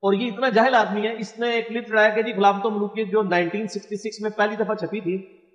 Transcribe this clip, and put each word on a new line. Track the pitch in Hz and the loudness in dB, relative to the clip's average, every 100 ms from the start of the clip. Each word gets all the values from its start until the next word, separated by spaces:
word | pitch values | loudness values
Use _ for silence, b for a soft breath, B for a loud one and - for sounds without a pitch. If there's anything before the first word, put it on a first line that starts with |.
और | 196 202 | 0 2
ये | 240 | 0
इतना | 196 254 | -2 2
जाहिल | 214 247 247 | 4 6 4
आदमी | 190 202 | 2 0
है, | 220 226 | -2 -4
इसने | 202 226 240 233 | -8 -4 -2 -2
एक | 220 | -2
क्लिप | 233 226 | -6 0
चढ़ाया | 214 214 | 4 4
कि | 214 | 4
जी | 226 | -2
खिलाफत | 190 202 196 220 | 4 4 4 -2
और | |
मलूकियत | 208 208 220 202 | -2 -4 -4 -2
जो | 214 | 0
नाइनटीन | 196 175 170 202 214 | 2 2 0 -2 -6
सिक्सटी | 202 - 208 | -8 -10 -8
सिक्स | 220 202 | -8 -6
में | 214 | -6
पहली | 208 208 214 | 0 -2 0
दफा | 202 208 | -4 -4
छपी | 165 208 | -4 -6
थी | 170 190 - _ _ | -4 -6 -8 _ _